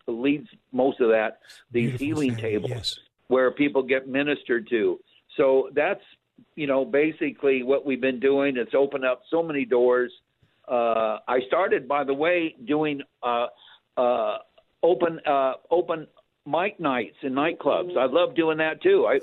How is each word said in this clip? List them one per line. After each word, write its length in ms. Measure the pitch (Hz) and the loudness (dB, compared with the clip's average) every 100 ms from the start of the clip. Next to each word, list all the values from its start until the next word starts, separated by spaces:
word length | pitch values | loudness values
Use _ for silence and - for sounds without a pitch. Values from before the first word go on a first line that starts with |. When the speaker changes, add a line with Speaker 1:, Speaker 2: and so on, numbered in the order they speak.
| - | -8
Speaker 1:
leads 420 | 117 139 147 120 - _ | -2 -2 -2 -6 -20 _
most 280 | 127 135 - | 0 0 2
of 80 | 113 | 4
that, 280 | 110 107 - - - _ | 4 2 -6 -20 -20 _
these 200 | 117 117 123 | -2 -2 -4
Speaker 2:
Beautiful 80 | 143 | -4
Speaker 1:
healing 240 | 156 135 | -2 -2
Speaker 2:
thing, 60 | 113 | -2
Speaker 1:
tables 280 | 110 104 123 | -2 -2 -4
Speaker 2:
yes. 280 | 120 - - _ _ - | -6 -8 -10 _ _ 0
Speaker 1:
where 220 | 127 127 | 2 2
people 320 | - 147 139 | 2 0 0
get 260 | 127 131 135 | 0 -2 0
ministered 600 | 135 147 143 - 120 107 | -2 -2 -4 -2 -4 0
to. 280 | 117 95 87 _ _ _ - | 0 0 -2 _ _ _ 0
So 340 | 135 135 135 | 2 4 2
that's, 280 | 147 170 196 - _ _ _ _ | -2 -2 -4 -10 _ _ _ _
you 120 | - 143 | -8 -2
know, 160 | 135 | 0
basically 760 | 120 139 156 156 147 - 139 131 | 0 0 0 -2 -6 -2 0 0
what 200 | 123 139 | 2 0
we've 160 | 143 123 | 0 -2
been 200 | 131 123 | -2 0
doing. 360 | 135 139 139 127 | 2 2 2 -2
It's 180 | 110 | -2
opened 300 | 139 139 139 | 0 0 0
up 180 | 131 127 - | -2 -4 -2
so 120 | 165 | -2
many 220 | 165 143 | -2 -4
doors. 480 | 120 123 123 123 123 - _ _ _ _ - | 0 2 4 2 0 -8 _ _ _ _ -4
Uh, 500 | 123 117 113 110 107 - | -2 0 0 -2 -4 -2
I 140 | 127 131 | -4 0
started, 400 | 170 196 196 135 | 0 0 -2 -2
by 160 | 143 | -4
the 100 | 139 | -2
way, 400 | 135 160 180 160 - | -2 0 0 -2 -8
doing, 380 | 117 151 151 139 - - | -4 -2 0 -4 -12 -8
uh, 260 | 123 120 120 - - - _ - | -4 -2 -4 -8 -20 -20 _ -2
uh, 420 | 123 120 107 107 - _ _ - | 0 2 -2 -4 -12 _ _ 0
open, 340 | 170 180 170 160 156 | 2 2 0 -2 0
uh, 280 | 139 131 123 - | 2 0 -2 0
open 360 | 170 160 160 147 _ _ _ 147 | 0 0 -6 -6 _ _ _ -4
mic 320 | 156 202 - | -2 -2 -2
nights 380 | 151 123 98 - | -2 -2 -4 -8
in 100 | 139 | -4
nightclubs. 640 | 131 160 - 143 90 90 120 | -2 -2 0 0 0 0 0
I 80 | 131 | 2
love 300 | 156 175 160 | 2 0 0
doing 220 | 160 156 | 0 0
that 220 | 156 156 | -2 0
too. 260 | 185 190 110 | 2 4 4
I, 120 | 139 | 0